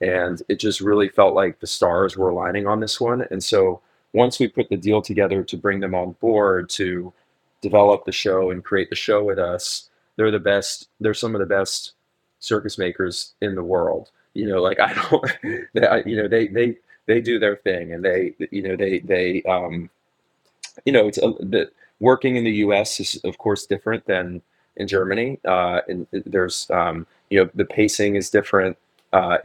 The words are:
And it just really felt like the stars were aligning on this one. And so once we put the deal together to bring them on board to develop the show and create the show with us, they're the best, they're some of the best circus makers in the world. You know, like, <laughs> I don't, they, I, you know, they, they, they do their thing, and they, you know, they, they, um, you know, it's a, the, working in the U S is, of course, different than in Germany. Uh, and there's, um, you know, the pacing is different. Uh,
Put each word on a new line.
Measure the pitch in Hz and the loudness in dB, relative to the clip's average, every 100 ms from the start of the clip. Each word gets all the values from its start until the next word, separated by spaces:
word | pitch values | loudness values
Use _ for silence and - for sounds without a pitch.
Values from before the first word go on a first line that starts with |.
And | 92 90 90 90 - | -2 0 0 -4 -4
it | 98 107 | -2 -2
just | 95 | -2
really | 98 104 98 | 2 2 2
felt | - 95 | 4 6
like | 95 92 - | 6 0 -2
the | - - | -8 -2
stars | 92 87 95 95 | 0 2 0 0
were | 92 | -2
aligning | 87 90 98 101 | 0 -2 -4 -2
on | 107 | -2
this | 110 - | -4 -4
one. | 120 123 - | -2 -2 -4
And | 95 | -6
so | - 104 92 87 _ _ _ | 0 2 2 0 _ _ _
once | 107 120 - | 2 2 2
we | 120 | -2
put | - 113 | 0 -4
the | 95 | -2
deal | 98 107 | 0 0
together | - 104 98 98 | 0 0 2 0
to | 87 87 | -4 -4
bring | 101 98 | -2 -2
them | 95 | -2
on | 90 90 - | -4 -4 -2
board | 113 107 101 92 87 - | 0 2 2 0 -2 -6
to | 92 90 90 - _ _ _ _ | -4 -4 -8 -16 _ _ _ _
develop | 101 104 104 101 | 2 6 6 4
the | - | 0
show | - 101 95 92 | -4 0 0 0
and | 90 - | -4 -2
create | 98 90 | -2 -2
the | - | -4
show | - 104 | 0 0
with | 104 95 | 0 -2
us, | 87 90 - - - _ _ - | -2 -4 -8 -10 -14 _ _ 0
they're | 110 104 | 0 2
the | 98 | 2
best, | 101 - - - - | 0 -2 -10 -16 -4
they're | 107 | -2
some | 104 113 | -2 -2
of | 107 | -2
the | 92 98 | 0 0
best | 95 - - _ _ _ _ _ | 0 -6 -10 _ _ _ _ _
circus | - 107 104 - | -4 -2 -2 -4
makers | 90 - 92 - - - | -4 -2 -4 -6 -12 -6
in | 101 | -6
the | 95 | -4
world. | 87 90 85 - - _ _ | -2 0 0 -2 -8 _ _
You | - 107 | -6 -2
know, | 95 | 0
like, | 92 - | 0 2
<laughs> | 107 | 0
I | |
don't, | - - - 131 - 311 359 - | 0 0 0 0 -6 -6 -8 -4
they, | - - | 2 4
I, | 110 | 4
you | 104 107 | 0 -2
know, | 104 | 2
they, | 113 107 | 2 2
they, | 110 120 113 _ _ - | 0 0 -2 _ _ 0
they | 117 | 0
do | 117 113 | 2 2
their | 104 101 | 2 0
thing, | 101 90 85 | -2 -2 -4
and | 85 | -2
they, | 95 90 90 - - | 0 0 -2 -4 -8
you | 98 95 | -6 -4
know, | 92 | -2
they, | 98 90 | 0 -2
they, | 87 92 90 95 | 0 0 2 -2
um, | 92 92 87 85 85 _ _ _ _ _ _ _ - - | 0 -2 -2 -8 -10 _ _ _ _ _ _ _ -20 -6
you | 139 | 2
know, | 123 104 | 4 4
it's | - | 2
a, | 117 - | 0 -2
the, | 95 101 78 _ _ - | -2 -2 -2 _ _ 0
working | 117 127 135 123 | 2 4 2 0
in | |
the | 113 104 104 | 0 2 2
U | |
S | 101 107 - | 2 0 -4
is, | 98 - | -8 -6
of | 92 - | -8 -4
course, | 107 101 - | -2 -2 -2
different | 92 110 113 - | -4 -2 -4 -2
than | 92 90 90 - _ _ - | -2 -2 -8 -14 _ _ -10
in | 98 | -2
Germany. | 95 95 104 127 135 | 0 0 -2 -2 -4
Uh, | - 92 87 87 - | 0 0 2 -2 -4
and | 90 82 | -6 -6
there's, | 98 - 98 90 - - | -8 -2 -2 0 -4 -2
um, | 90 85 82 82 _ - | 0 0 -4 -10 _ -2
you | 98 | 2
know, | 90 | 2
the | 92 | 0
pacing | 95 - 107 - 104 101 | -2 2 0 2 0 0
is | 90 | 2
different. | 104 - 98 95 - _ _ - | 0 2 2 2 -4 _ _ 0
Uh, | 95 87 85 | 0 2 0